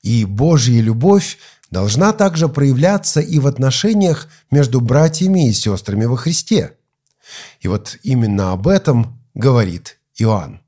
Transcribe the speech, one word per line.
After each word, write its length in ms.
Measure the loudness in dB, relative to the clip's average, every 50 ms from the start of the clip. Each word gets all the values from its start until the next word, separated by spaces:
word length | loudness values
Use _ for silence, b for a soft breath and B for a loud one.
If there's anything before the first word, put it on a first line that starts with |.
| -2
И 220 | 0 0 0 0
Божья 560 | -2 -2 0 2 2 2 2 4 4 2 2
любовь 560 | 2 2 0 2 2 4 4 4 2 -2 -12 B B B B B B B
должна 400 | -4 -4 -2 -2 0 2 2 0
также 380 | 2 2 0 0 0 0 -2 -2
проявляться 720 | 0 0 0 2 2 2 2 2 0 0 -2 -2 -2 -2
и 180 | -2 0 0 0
в 80 | 0
отношениях 800 | 0 -2 0 -2 -2 -2 0 -2 0 2 2 2 0 0 -2 -6 b b b b _
между 300 | 0 0 2 2 0 -2
братьями 680 | 0 2 2 2 2 2 0 0 0 0 2 2 2
и 60 | 2 0
сестрами 500 | 0 -2 -2 -4 -4 -4 -4 -2 -2 0
во 140 | 0 -2
Христе. 580 | -2 -2 -4 -4 -4 -2 0 -2 -2 -2 -4 -12 _ _ _ _ _ _ _ B B B B B B B B B B
И 80 | -4 -4
вот 280 | -4 -4 -6 -10 -18 -12 -4
именно 480 | -2 0 0 0 0 0 -2 -2 -2
об 160 | -4 -2 0
этом 540 | 0 0 2 2 2 0 0 0 -2 -6 -18 _ _ _
говорит 640 | -2 0 2 2 2 2 0 -4 -10 -14 -18 -20 _ _ _ _
Иоанн. 420 | -2 0 0 0 -2 -4 -8 -16 -20 _